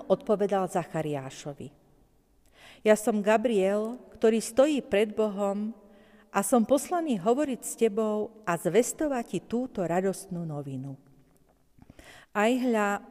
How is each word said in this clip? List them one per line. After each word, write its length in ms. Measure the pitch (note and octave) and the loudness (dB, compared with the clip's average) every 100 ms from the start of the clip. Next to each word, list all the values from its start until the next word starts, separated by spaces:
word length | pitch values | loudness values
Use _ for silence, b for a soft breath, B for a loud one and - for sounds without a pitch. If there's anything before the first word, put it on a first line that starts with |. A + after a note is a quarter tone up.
| - | 0
odpovedal 640 | F#3+ - G3+ G3+ G3+ F3+ | 0 0 0 0 0 0
Zachariášovi: 960 | F#3 E3 - D#3 C#3+ C3 - D#3 C#3 B2 - _ _ _ _ _ _ _ B B B G#3+ | -2 -4 -4 -4 -6 -8 -12 -14 -12 -16 -18 _ _ _ _ _ _ _ B B B 4
„Ja 80 | |
som 320 | G#3+ - G#3+ G3+ | 4 4 0 2
Gabriel, 720 | A3 B3 G#3+ F#3+ G#3 A3 B3 - | 2 4 2 2 0 -2 -8 -16
ktorý 240 | - A3+ A3+ | 0 2 2
stojí 400 | - - C#4+ C#4+ - | 2 2 4 2 0
pred 320 | G3+ G#3+ G#3+ | 0 0 0
Bohom 560 | G#3+ G3 G3+ G3+ G#3+ A3+ - B B B B | -2 -2 -2 -2 -6 -10 -18 B B B B
a 160 | - | -2
som 240 | G3 B3 G#3+ | 2 4 4
poslaný 480 | - - F4+ D#4+ A3+ | 2 2 -4 -2 -2
hovoriť 440 | F3 B3 D4+ A#3+ | 2 2 0 -4
s 80 | - | -8
tebou 720 | - A3+ G#3 G#3+ G#3 G#3 - | 0 0 2 -2 -2 -4 -8
a 160 | - E3+ | -4 -2
zvestovať 640 | F3+ F3 B3 - D#4 C4 A#3 | 2 2 2 0 -2 -2 -4
ti 80 | F3 - | -8 -6
túto 320 | A#3 B3+ - | -6 -4 -4
radostnú 640 | E3+ E3+ F#3+ F#3 - F3 | -2 0 0 -2 -6 -10
novinu. 480 | E3 D3 C#3+ C3 C3+ C3+ _ _ _ _ _ _ _ _ - B B B B G#3 | -8 -8 -10 -10 -10 -14 _ _ _ _ _ _ _ _ -20 B B B B 0
Aj 160 | A3 | 0
hľa, 480 | B3+ B3+ A3+ G#3 G3+ G#3 | 2 0 0 0 -2 -4